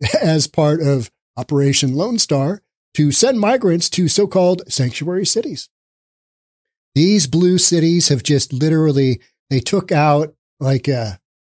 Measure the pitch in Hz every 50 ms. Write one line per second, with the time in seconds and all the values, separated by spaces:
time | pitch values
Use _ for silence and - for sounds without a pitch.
0 | - - - - - 175 160 156 139 - - - 156 147 151 165 160 139 139 131
1 | 117 - _ _ _ _ _ - 127 - 147 139 139 139 135 - - 135 127 143
2 | 180 233 240 226 - - 156 139 135 151 190 208 - _ _ _ _ _ _ -
3 | 151 147 135 - - 254 269 226 208 208 262 262 214 190 165 170 170 - - -
4 | 185 160 - - 208 196 - 190 180 180 185 175 - - - - 131 123 120 -
5 | 147 160 180 185 196 - - 226 240 311 170 131 - - _ _ _ _ _ _
6 | _ _ _ _ _ _ _ _ _ _ _ _ _ _ _ _ _ _ _ 135
7 | 156 185 208 208 156 131 120 165 180 180 180 175 - - 175 170 156 165 170 175
8 | 156 - 147 123 - - 151 135 - - - 123 147 156 160 160 156 156 139 139
9 | 135 131 123 - - _ _ _ _ _ 135 131 120 - - 196 180 - 185 147
10 | 147 151 147 147 156 156 - _ _ _ _ _ 139 135 135 131 - - 135 123
11 | 113 107 95 - _ _ _ _ _ _